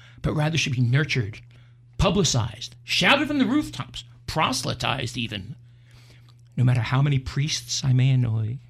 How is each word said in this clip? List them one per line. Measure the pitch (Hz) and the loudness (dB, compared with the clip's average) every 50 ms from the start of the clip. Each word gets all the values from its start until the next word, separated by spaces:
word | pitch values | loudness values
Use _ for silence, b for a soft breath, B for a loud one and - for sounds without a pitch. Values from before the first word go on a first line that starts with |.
| B B B B - | B B B B -4
but | - 196 | -2 0
rather | 156 151 156 165 | 0 0 0 0
should | 147 - 151 123 | 0 0 0 0
be | 123 | 2
nurtured, | 123 117 127 143 156 131 139 131 - - - - - b b b b b b b b b b - | 2 2 4 2 2 2 0 -2 -2 -4 -6 -12 -18 b b b b b b b b b b 0
publicized, | 165 190 170 202 175 - - 120 104 - - - - - - - - | 2 2 4 2 2 2 2 0 -2 -2 -6 -10 -14 -16 -16 -16 -8
shouted | - - - 180 202 269 285 302 | -4 -2 0 2 4 4 2 2
from | 294 294 | 0 2
the | 277 240 | 0 2
rooftops, | 202 262 302 302 - - - - - - - - B B B B | 2 2 0 0 -2 -8 -10 -12 -12 -12 -18 -18 B B B B
proselytized | - - 156 165 220 254 - - - 117 - 117 117 120 - - 117 - | -6 -2 0 0 0 0 -2 -4 -4 -4 -2 -2 -2 -2 -2 -4 -6 -6
even. | 127 117 104 107 98 92 - - - b b b b b b b b b b b b b b b b - - - | -6 -6 -6 -6 -8 -10 -12 -14 -16 b b b b b b b b b b b b b b b b -20 -10 -2
No | - 123 | 0 2
matter | 123 120 120 | 2 2 2
how | 113 - 131 131 139 | 0 0 0 2 2
many | 151 139 131 | 2 2 0
priests | - - - 139 139 156 - - - - - - - | -2 -4 -4 -4 -4 -2 -4 -6 -6 -6 -6 -2 0
I | 135 127 | 2 4
may | 127 127 135 | 4 4 4
annoy, | 131 127 123 113 110 110 110 110 123 139 - | 4 4 2 2 0 -2 -2 -4 -6 -8 -12